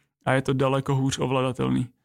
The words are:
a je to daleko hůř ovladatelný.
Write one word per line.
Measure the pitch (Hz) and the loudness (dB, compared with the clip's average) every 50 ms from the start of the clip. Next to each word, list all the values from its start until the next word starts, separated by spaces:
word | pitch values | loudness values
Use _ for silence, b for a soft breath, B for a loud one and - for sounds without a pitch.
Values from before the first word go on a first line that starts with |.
| b b b _ - | b b b _ -2
a | 131 | 0
je | 131 135 | 0 0
to | 131 139 | 2 0
daleko | 135 131 139 131 135 135 131 - 139 | 0 2 2 2 2 0 0 0 0
hůř | 131 131 135 - - | 0 0 0 0 -2
ovladatelný. | 143 127 135 131 127 131 120 - 131 131 127 131 123 - _ _ | -2 0 0 0 0 -2 -2 -2 -2 0 0 0 -2 -4 _ _